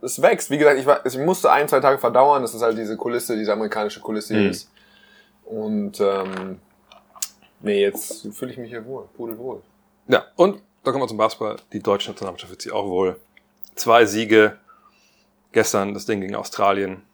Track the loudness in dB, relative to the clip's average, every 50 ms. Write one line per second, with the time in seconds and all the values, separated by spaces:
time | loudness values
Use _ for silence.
0 | -8 -8 -6 4 4 4 4 4 -2 -4 0 4 6 6 6 6 4 2 2 2
1 | 2 -4 -4 -2 0 0 -2 2 4 4 4 4 2 2 2 4 4 4 2 4
2 | 0 2 4 4 6 6 4 2 0 -4 -6 -2 -2 -2 0 -2 -4 -6 -6 -6
3 | -6 -4 -4 -4 -4 -4 -4 -4 -2 -2 -2 -2 -2 -4 -4 -4 -4 -4 -6 -10
4 | -10 -6 -6 -6 -6 -2 0 2 2 2 0 -4 -10 _ _ _ _ _ _ _
5 | _ _ _ _ _ _ _ _ _ -12 -10 -8 -6 -4 -4 -4 -4 -4 -4 -2
6 | 0 0 0 0 -4 -6 -8 -10 -10 -10 -12 -16 _ _ _ _ _ _ -20 -20
7 | _ _ _ -12 -12 -12 -12 _ _ _ _ _ -4 -2 2 2 2 2 0 -4
8 | -10 -12 -14 -14 -14 -16 -12 -10 -12 -12 -10 -12 -14 -14 -14 -16 -14 -14 -14 -14
9 | -14 -18 _ _ -10 -10 -10 -10 -10 -12 -12 -12 -16 _ _ _ _ _ _ _
10 | _ 2 2 2 2 0 _ 2 2 2 2 -4 _ _ _ _ _ -4 -2 -2
11 | -4 -4 -2 0 0 0 0 -2 -8 -8 -8 -10 _ _ -12 -6 0 0 0 0
12 | 0 -8 -10 -10 -10 -12 -12 -12 -16 -20 -16 -16 -14 -8 -6 -6 -4 -2 0 0
13 | 0 0 -2 -4 _ _ _ _ _ _ _ _ _ _ _ -8 2 6 6 6
14 | 6 6 2 -2 0 4 6 8 8 6 4 -4 _ _ -20 _ _ _ _ _
15 | _ _ _ _ _ _ _ _ _ _ _ 0 0 2 0 -2 -2 -2 -6 -10
16 | -6 -6 -6 -6 -6 -8 -8 -8 -10 -10 -6 -2 0 0 0 0 -2 -6 -8 -12
17 | _ _